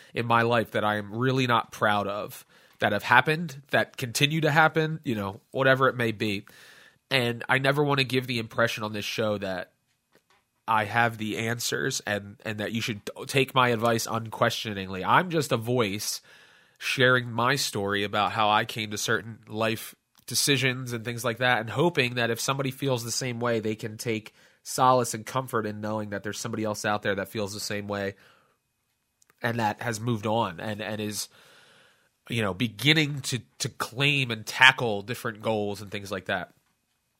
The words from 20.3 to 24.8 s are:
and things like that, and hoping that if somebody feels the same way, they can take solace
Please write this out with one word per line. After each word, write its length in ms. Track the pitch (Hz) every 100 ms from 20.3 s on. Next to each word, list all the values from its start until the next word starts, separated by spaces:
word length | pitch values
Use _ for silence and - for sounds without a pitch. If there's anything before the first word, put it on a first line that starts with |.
| 117 - 135 131 127 127
and 120 | 120
things 200 | 110 120
like 140 | 123 113
that, 220 | 127 120
and 100 | 113
hoping 460 | 107 170 170 123 123
that 140 | 117
if 100 | 113
somebody 300 | - 139 139
feels 340 | 123 135 123
the 80 | 117
same 260 | - 127 117
way, 200 | 120 113
they 160 | 107 110
can 200 | 113 107
take 380 | 120 110 - _ _ _
solace 500 | - -